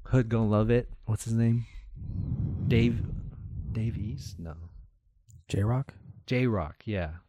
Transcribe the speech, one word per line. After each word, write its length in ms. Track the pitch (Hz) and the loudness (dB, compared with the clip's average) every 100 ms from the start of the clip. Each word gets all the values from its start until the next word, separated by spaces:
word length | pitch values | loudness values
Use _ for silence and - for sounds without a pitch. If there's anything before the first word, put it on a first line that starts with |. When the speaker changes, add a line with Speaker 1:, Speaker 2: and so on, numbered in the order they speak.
| - | 2
Speaker 1:
Hood 200 | 127 117 | 4 4
Gonna 180 | 113 110 | 2 4
Love 220 | 107 110 | 4 6
It. 200 | 120 - - - | 2 2 -8 -4
What's 200 | 107 113 | -4 0
his 80 | |
name? 320 | 113 117 117 113 - - - - - - - - - - | 4 4 4 0 -10 -14 -12 -8 -6 -4 -2 -2 -2 2
Dave, 340 | 117 117 113 - - - - - - - | 4 4 2 -2 -6 -8 -12 -10 -8 -6
Dave 260 | 104 113 78 | -2 -2 -4
East? 400 | 107 135 - - | -6 -6 -10 -10
No. 140 | 82 80 85 - - _ _ _ _ - - | -12 -12 -14 -16 -20 _ _ _ _ -20 -4
Speaker 2:
J-Rock? 440 | 104 101 127 139 - - - - | 0 2 0 -2 -10 -20 -18 -2
Speaker 1:
J-Rock, 560 | 127 127 104 76 - - | 2 2 2 -2 -6 -4
yeah. 260 | 101 80 85 | -2 -2 -6